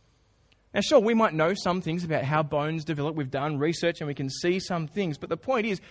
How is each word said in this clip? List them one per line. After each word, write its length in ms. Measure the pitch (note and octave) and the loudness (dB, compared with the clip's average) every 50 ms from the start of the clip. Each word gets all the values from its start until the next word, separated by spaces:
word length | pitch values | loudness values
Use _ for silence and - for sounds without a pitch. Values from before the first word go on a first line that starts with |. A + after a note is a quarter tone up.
| _ _ _ _ _ _ _ _ _ _ _ _ _ _ - | _ _ _ _ _ _ _ _ _ _ _ _ _ _ -4
Now, 80 | G3+ G3+ | -4 2
sure, 180 | - D4+ C4+ | 4 6 6
we 140 | G3+ A3+ A#3 | 6 6 4
might 200 | A3+ A3 G3 D#3 | 4 4 4 2
know 180 | D#3 D#3 E3 G3+ | 2 2 2 2
some 260 | G3+ - F#3+ F3 F#3 | 0 0 -2 -2 -2
things 240 | E3+ D#3+ D#3+ F3 F3 | -2 -2 -4 -4 -2
about 180 | E3 D#3 C#3 - | -2 -2 0 0
how 220 | C3+ D3+ D3+ D#3+ | 2 2 2 2
bones 400 | D3 D#3 D3 D3 D#3 D#3+ D#3+ D3+ | 2 0 -2 -2 -2 -2 -4 -4
develop. 320 | D#3+ D#3+ D3 C#3+ D#3 D#3 | -4 -4 -2 -2 -2 -2
We've 140 | D#3+ C#3+ C3 | -4 -4 -2
done 280 | B2+ C3+ C#3 D3+ D#3 C3+ | -2 -2 -2 -2 0 0
research 420 | C#3+ E3 E3 - - E3+ E3+ - | 0 0 0 0 0 0 0 -2
and 60 | E3 | -4
we 80 | C#3+ C#3+ | -6 -4
can 160 | - C#3+ C3+ | -4 -6 -6
see 300 | C3+ - - F3 F3+ F#3+ | -4 -2 0 0 0 0
some 260 | F3+ - F#3+ E3+ D#3+ | -2 -4 -4 -4 -4
things. 320 | D3 - G3+ G3 E3+ C#3+ - | -4 -4 -2 -2 -2 -4 -4
But 100 | - - | -6 -6
the 80 | E3 | -6
point 300 | E3 - - C4 D4+ G#3+ | -4 -2 0 0 0 0
is, 140 | A#3 G3 E3+ - - | 0 -2 -4 -6 -12